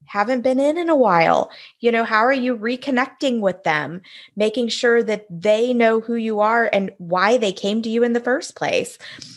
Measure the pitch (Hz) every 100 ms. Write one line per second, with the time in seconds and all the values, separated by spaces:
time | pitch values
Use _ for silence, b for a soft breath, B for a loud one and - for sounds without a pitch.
0 | - 202 208 262 254 262 285 320 339 294
1 | 226 170 165 165 - B B B 233 226
2 | 220 220 240 277 247 233 220 247 277 247
3 | 262 - 277 233 196 180 170 151 143 175
4 | B B B 202 214 220 233 - 240 233
5 | 214 208 - 170 202 214 247 240 226 226
6 | 220 233 220 208 214 233 226 196 196 -
7 | 175 180 196 247 214 185 196 220 226 226
8 | 240 240 247 277 - - - - - -
9 | B B B